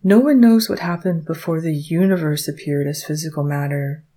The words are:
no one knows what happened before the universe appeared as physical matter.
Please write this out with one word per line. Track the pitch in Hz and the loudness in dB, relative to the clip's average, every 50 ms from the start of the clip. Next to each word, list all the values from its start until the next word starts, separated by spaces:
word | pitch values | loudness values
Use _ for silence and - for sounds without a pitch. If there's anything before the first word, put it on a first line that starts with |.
no | - 190 202 226 | 4 6 4 6
one | 262 294 294 254 | 6 6 6 6
knows | 240 233 226 226 220 - | 6 6 6 4 2 0
what | - - | -6 -4
happened | 170 175 175 170 - 185 170 165 156 | -4 -6 -6 -4 -2 -2 -2 -2 -4
before | - 160 156 - - 165 160 | -6 -10 -8 -4 -4 -4 -4
the | 165 165 156 | -2 -4 -4
universe | 147 147 - 165 170 185 190 190 175 160 151 151 147 - | -4 -4 -4 0 0 2 2 2 0 0 -2 -4 -4 -4
appeared | - 147 - - 151 143 143 143 | -8 -10 -8 -6 -4 -2 -2 -2
as | 143 147 - - | -4 -6 -8 -8
physical | - 151 156 160 160 147 151 | -8 -8 -6 -6 -8 -6 -4
matter. | 143 143 143 143 143 143 143 143 139 139 147 156 _ _ _ | -4 -2 -2 -4 -4 -4 -4 -4 -4 -6 -8 -10 _ _ _